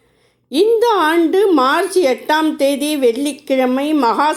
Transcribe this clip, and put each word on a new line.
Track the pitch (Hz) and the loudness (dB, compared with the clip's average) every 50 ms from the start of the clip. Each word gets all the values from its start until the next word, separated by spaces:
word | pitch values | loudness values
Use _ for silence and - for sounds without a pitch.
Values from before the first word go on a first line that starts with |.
| _ _ _ _ _ _ _ _ _ - | _ _ _ _ _ _ _ _ _ -8
இந்த | 240 294 403 453 466 440 466 466 | -2 0 2 2 2 2 2 2
ஆண்டு | 440 381 320 302 330 339 339 302 311 381 427 | 2 2 0 0 0 0 0 2 2 2 2
மார்ச் | 392 349 277 254 262 294 339 392 359 - 370 | 2 2 2 2 2 0 0 -2 -2 -2 0
எட்டாம் | 349 262 247 247 - - 302 311 311 311 311 | 0 0 0 -2 -2 -2 -2 0 0 -2 -2
தேதி | 311 277 277 285 262 294 302 302 | 0 0 0 0 0 -2 -4 -2
வெள்ளிக்கிழமை | 285 269 233 233 254 285 294 277 - - - 269 262 254 254 254 269 285 302 311 | 0 0 0 0 0 -4 -6 -6 -8 -6 -4 -2 0 0 0 0 -2 -2 0 0
மகா | 294 254 226 208 - 277 302 311 | 0 0 0 0 0 0 -2 -2